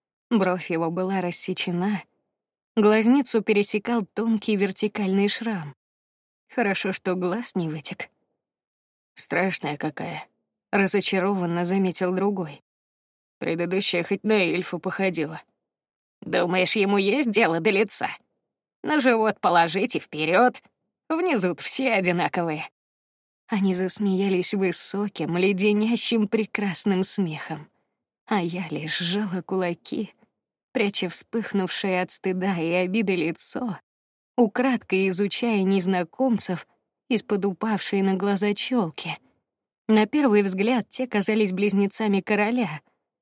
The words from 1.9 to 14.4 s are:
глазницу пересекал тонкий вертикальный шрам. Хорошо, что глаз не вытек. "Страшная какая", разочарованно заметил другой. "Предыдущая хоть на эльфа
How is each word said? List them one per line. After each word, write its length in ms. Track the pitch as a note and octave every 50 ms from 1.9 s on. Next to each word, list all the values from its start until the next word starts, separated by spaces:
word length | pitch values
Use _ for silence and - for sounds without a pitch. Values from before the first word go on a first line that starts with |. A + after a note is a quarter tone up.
| G#3 E3+ - _ _ _ _ _ _ _ _ _ _ _ _ _ -
глазницу 680 | A3+ G#3 G#3+ G#3+ A3 G#3+ A#3 C4 C#4+ B3+ - - A3
пересекал 640 | - - G#3+ G#3 G3+ - - G#3 - A#3 A#3+ A#3 F#3
тонкий 500 | - - G3+ A3+ A3+ A3 G3+ - A3+ G#3
вертикальный 720 | F#3+ G3+ F#3+ F#3+ - G#3+ G#3 - G#3+ G3+ F#3+ F#3+ G3 G3+
шрам. 480 | G#3 - - A3 A3+ G#3+ F3 D3+ C#3+ - _ _ _ _ _ _ _ _ _ _ _ _ _ _ _
Хорошо, 440 | - B3+ A3+ G3+ F#3+ - - F#3+ F#3+
что 220 | - - F#3+ F3+
глаз 400 | F#3 F3+ F3 F#3 A#3 A#3+ - -
не 140 | F#3+ E3 D#3
вытек. 400 | D#3 D3+ - - F#3+ - - - _ _ _ _ _ _ _ _ _ _ _ _ _ _ _ _ _ _ _ _ _
"Страшная 640 | - - - - F3 F#3 F#3+ D#3 - - D3 D3
какая", 500 | - D#3+ D#3 - - D#3 D#3+ D#3 D3+ - - _ _ _ _ _ _ _ _
разочарованно 920 | - - G3 F#3 - G3 - - G3 F#3 F3+ G3+ G3+ F#3 F3 E3+ E3+ F3 F3
заметил 500 | F3 G3 G3 F#3+ F#3 D#3+ - F#3 F3+ F#3
другой. 480 | F#3+ G3 G#3 G3+ F#3+ E3+ D3+ D3 - _ _ _ _ _ _ _ _ _ _ _ _ _ _ _ -
"Предыдущая 640 | - E3 E3 E3 E3+ F3 F3+ G3 G3+ - F#3 E3+ E3
хоть 200 | - G3 - -
на 100 | G#3+ A3
эльфа 460 | G3+